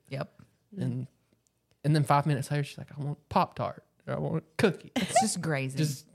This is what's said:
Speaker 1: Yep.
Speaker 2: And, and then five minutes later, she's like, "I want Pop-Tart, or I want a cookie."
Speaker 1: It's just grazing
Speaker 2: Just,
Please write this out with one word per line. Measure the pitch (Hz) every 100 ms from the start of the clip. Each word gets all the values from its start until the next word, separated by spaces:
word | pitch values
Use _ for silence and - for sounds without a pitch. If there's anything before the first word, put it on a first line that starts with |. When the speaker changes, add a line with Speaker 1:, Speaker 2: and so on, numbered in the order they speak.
| _
Speaker 1:
Yep. | 135 - - - _ _ 196
Speaker 2:
And, | 175 127 127 _ _ _ _ _ _ _ 143
and | 156
then |
five | 143 143 151
minutes | 135 -
later, | 147 139
she's | -
like, | 139 143
"I |
want | 143 147 _
Pop-Tart, | 196 175 - - - _ _ -
or |
I | 135
want | 147 160
a | - -
cookie." | 208 - - 254
Speaker 1:
It's | 190 -
just | 214 180
grazing | 156 139 131 135
Speaker 2:
Just, | 151 131 -